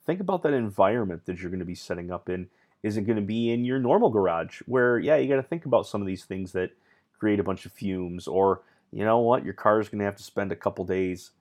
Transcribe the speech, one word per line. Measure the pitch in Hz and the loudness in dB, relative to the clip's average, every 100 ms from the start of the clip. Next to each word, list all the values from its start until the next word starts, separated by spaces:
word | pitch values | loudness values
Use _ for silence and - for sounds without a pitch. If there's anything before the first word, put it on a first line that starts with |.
| - | -2
think | 180 | -4
about | 185 190 | -2 0
that | 156 | 2
environment | 139 113 98 98 117 101 85 - | 2 0 4 4 4 -2 -4 -8
that | 90 | -8
you're | 92 | -6
gonna | 92 87 | -6 -8
be | 87 | -10
setting | - 87 87 | -8 -8 -6
up | 87 - | -8 -6
in. | 90 90 _ _ _ | -6 -6 _ _ _
Is | 107 107 | -4 -2
it | 101 | 0
gonna | 110 | -2
be | 101 113 117 | 0 -2 0
in | 117 123 | 0 -2
your | 131 | -2
normal | 123 180 226 | 2 4 4
garage | 110 92 82 82 - - | 2 2 0 -4 -10 -2
where, | 127 123 120 | 2 4 2
yeah, | 101 151 | 4 2
you | 131 | 4
gotta | 139 | 0
think | 131 170 151 | -2 -6 0
about | 120 107 | 0 0
some | 107 | -6
of | 98 | -6
these | 95 | -6
things | - 95 92 | -8 -8 -6
that | 92 92 _ _ _ _ _ | -4 -4 _ _ _ _ _
create | 107 104 | 0 2
a | |
bunch | 98 95 - | 0 -4 -8
of | |
fumes, | - 98 92 90 90 90 | -10 -6 -4 -6 -8 -2
or, | 82 98 92 _ _ _ | 4 4 4 _ _ _
you | - | -4
know | 104 113 | 2 4
what, | 117 123 | 4 2
your | - | 0
car's | 98 107 107 104 | 0 4 4 2
gonna | 104 101 | -2 -4
have | 101 | -4
to | |
spend | - - 101 | -8 -4 -4
a | 101 | -2
couple | - 95 92 | -4 -4 -2
days | 95 92 90 - _ | 0 0 -4 -12 _